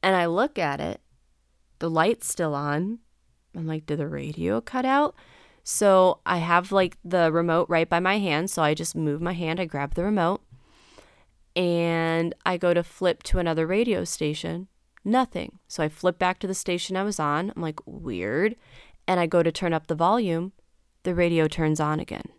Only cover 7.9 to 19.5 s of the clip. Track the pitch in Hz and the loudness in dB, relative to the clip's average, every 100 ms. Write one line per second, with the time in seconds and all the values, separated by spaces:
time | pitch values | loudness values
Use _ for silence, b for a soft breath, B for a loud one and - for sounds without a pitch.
7.9 | 170 185 202 202 151 185 - 151 156 160 | 2 2 0 0 0 -2 0 0 0 -4
8.9 | - 156 143 170 175 165 165 175 147 143 | -2 -2 -2 -4 -4 -4 -4 -4 -4 -4
9.9 | - 185 208 170 202 _ b b b b | -2 0 2 2 0 _ b b b b
10.9 | b b b b _ _ - 180 170 170 | b b b b _ _ -2 0 2 2
11.9 | 165 165 165 170 - - 180 175 175 170 | 0 0 0 -2 -2 -4 0 2 2 0
12.9 | - 185 165 - - 170 160 160 190 240 | -2 -2 -2 0 0 2 0 0 0 0
13.9 | 185 175 - 151 151 165 165 190 _ _ | 0 -2 -4 -4 -4 -6 -8 -10 _ _
14.9 | _ - 247 254 - - - _ - 156 | _ -2 0 0 -4 -10 -12 _ -4 -4
15.9 | 151 180 175 185 185 190 190 - 180 - | 0 -2 0 -2 0 -4 -6 -2 -4 -2
16.9 | 185 202 202 151 147 190 - 165 156 - | -4 -2 -2 0 0 -2 -4 -6 -6 -12
17.9 | 139 160 98 92 123 208 240 B B B | -14 -8 -6 -2 0 0 -2 B B B
18.9 | B - 185 170 175 165 | B -2 0 2 4 2